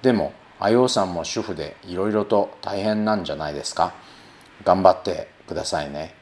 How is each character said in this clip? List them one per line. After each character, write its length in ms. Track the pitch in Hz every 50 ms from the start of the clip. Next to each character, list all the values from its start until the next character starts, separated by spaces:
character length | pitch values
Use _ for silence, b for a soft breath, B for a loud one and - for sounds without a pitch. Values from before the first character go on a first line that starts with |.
で 100 | - 127
も、 220 | 120 101 78 69 - - - - - -
あ 100 | 98 101
よ 160 | 113 120 127
う 40 | 127
さ 160 | - 113 98
ん 80 | 90 87
も 100 | 85 80
主 180 | - - 117
婦 140 | 104 - 90
で 220 | 78 76 73 - - -
い 100 | 87 87
ろ 140 | 90 98 107
い 20 |
ろ 140 | 107 107 101
と 320 | - 110 101 90 - - -
大 200 | - - 98 98
変 240 | 98 107 107 107 107
な 100 | 107 107
ん 80 | 101 87
じ 80 | -
ゃ 60 | 76
な 120 | 73 78 76
い 40 | 73
で 100 | 71 71
す 100 | - -
か。 200 | - 85 90 - B B B B B B B B B B B - - -
頑 180 | 101 104 95 92
張 80 | 92
っ 120 | 92 - -
て 260 | 104 87 78 - - - _ -
く 80 | - 85
だ 80 | 80 80
さ 200 | - - 80 73
い 60 | 71
ね。 260 | 71 73 80 - - -